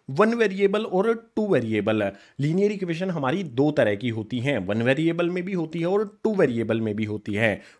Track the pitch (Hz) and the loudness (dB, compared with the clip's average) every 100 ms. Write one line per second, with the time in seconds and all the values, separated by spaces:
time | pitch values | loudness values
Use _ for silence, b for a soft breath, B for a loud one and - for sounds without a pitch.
0 | - 139 214 233 214 190 196 214 220 185 | -8 2 2 4 0 2 0 0 0 0
1 | 220 226 - - 208 151 113 107 101 110 | 0 -2 -4 -4 2 2 2 0 2 2
2 | 98 B B - 143 180 208 208 180 165 | 0 B B -4 0 2 2 0 -4 -4
3 | 190 165 131 185 165 120 147 147 110 101 | -4 -2 -2 -2 -2 0 2 4 2 2
4 | 123 110 107 127 131 127 92 110 120 139 | -2 -4 -6 -4 -2 -2 -2 0 2 2
5 | 160 165 170 180 180 185 156 170 165 202 | 0 0 -2 -2 -4 -4 -4 -4 -2 0
6 | 208 - 226 196 147 117 110 113 110 104 | -2 -4 -2 2 2 2 0 0 -2 -2
7 | 107 104 - 104 113 95 B | -4 -4 -6 0 0 0 B